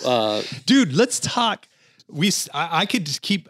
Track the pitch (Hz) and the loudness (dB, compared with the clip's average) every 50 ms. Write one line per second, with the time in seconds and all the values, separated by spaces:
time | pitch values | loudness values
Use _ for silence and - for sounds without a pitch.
0 | - 123 123 117 107 107 107 107 - - - - - - 170 277 247 151 127 156 | 0 0 2 2 2 0 0 -2 -4 -6 -10 -8 -2 2 4 4 4 2 4 2
1 | 165 - - - - 151 - 247 233 220 190 - _ _ _ _ _ _ _ _ | 2 2 0 -4 -4 -2 0 0 0 0 0 -4 _ _ _ _ _ _ _ _
2 | - _ - 143 175 202 - - - - - 143 165 165 170 160 196 196 - 240 | -20 _ -4 0 2 2 2 0 -4 -6 -4 -6 -4 -2 0 0 0 0 -2 -4
3 | 160 147 135 - - - 202 190 - - | -4 -4 -8 -8 -2 -2 -2 -2 -2 -8